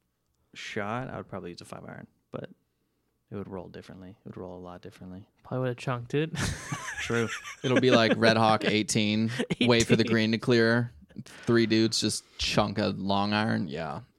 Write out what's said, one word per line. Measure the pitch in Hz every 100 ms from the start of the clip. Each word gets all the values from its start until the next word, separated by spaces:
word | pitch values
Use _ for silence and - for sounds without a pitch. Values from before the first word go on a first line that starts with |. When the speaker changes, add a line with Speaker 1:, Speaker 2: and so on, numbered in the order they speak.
| _ _ _ _ _
Speaker 1:
shot, | - - 110 101 117 131
I | -
would | 95
probably | 98 90
use | 87
a |
five | - - -
iron, | - - _ _
but | - - - _ _ _ _ _ _ _
it | 104
would | 95
roll | 95 87
differently. | 87 - 92 92
It | - -
would | -
roll | 92 90
a |
lot | 90 90
differently. | 92 - 92 90 101 _
Speaker 2:
Probably | - 127
would | 127
have | 120
chunked | - 123 120
it. | 143 160
<laughs> | 147 - - - 1077 - -
Speaker 1:
True. | - 117 110 - - -
Speaker 3:
It'll | 135 127
be | 127
like | 117 110 107
Red | 113 113
Hawk | 110 107
Speaker 2:
<laughs> | -
Speaker 3:
eighteen, | 107 104 117 104 107 113 120 - -
wait | 120 117 117
for |
the | 117
Speaker 2:
Eighteen. | 113
Speaker 3:
green | 113 110
to | 113
clear, | - 117 113 117 120 - - - - - -
three | 117 110
dudes | 110 113 -
just | 107 - - -
chunk | - - 107 104
a | 98
long | 101 95 98 101
iron. | 104 110 113 90
Yeah. | 73 78 - -